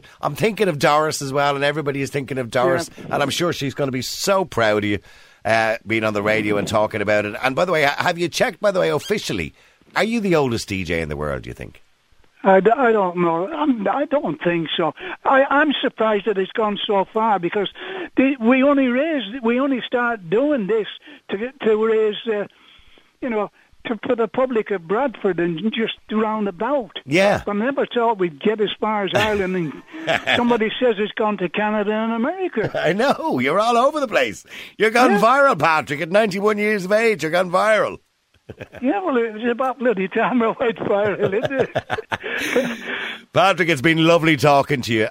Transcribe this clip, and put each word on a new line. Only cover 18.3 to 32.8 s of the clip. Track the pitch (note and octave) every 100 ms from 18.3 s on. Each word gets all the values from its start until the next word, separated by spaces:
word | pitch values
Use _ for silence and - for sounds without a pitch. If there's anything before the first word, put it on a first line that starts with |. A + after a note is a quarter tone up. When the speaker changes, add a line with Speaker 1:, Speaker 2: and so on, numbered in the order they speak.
| C4+
Speaker 2:
we | A3 C4
only | C#4 C#4 C4
raised, | B3 D#4+ D4+ G3 C4
we | A3+ A#3+
only | C#4 B3+ -
start | B3 A#3+ A#3 E3+
doing | G3+ D4 C#4+ F#3+
this | A3 G3+ - - C#4+ -
to | G3
get, | B3 -
to | A3 G#3+ A3+
raise, | A3 G#3+ F#3 A#3
uh, | G#3 G3 - _ - - - _ _
you | C4+
know, | A3 F#3+ - _ _ -
to, | G#3+ -
for | A#3
the | A3+
public | - C4 A3+ G3+
of | G3 E3
Bradford | G#3 C#4 - G3+ E3+
and | E3+ E3 G#3+
just | A3+ A3 - -
round | A3 A3 G#3+ G3+
about. | F3 A3 C#4+ G3 - -
Speaker 1:
Yeah. | D#3+ G3+ F3 -
Speaker 2:
I |
never | G3+ A#3 C#4 A3
thought | A#3+ A#3 G#3
we'd | F3 C#3+
get | - A3
as | G3+ -
far | G#3+ G#3+ F#3+
as | F#3
Ireland | G#3+ G#3 F#3 F#3
and | D#3+ F3 - D#4+ D#4+ B2 -
Speaker 1:
<laughs> | A#3+
Speaker 2:
somebody | A#3+ A#3 G#3+ -
says | B3+ G3
it's | G#3
gone | - G#3+ G3+
to | F3+
Canada | - G#3+ G#3+ G#3
and | G#3+ A3+
America. | A3+ B3+ F#4 F#4 A3+ F3+
Speaker 1:
<laughs> |
I | D3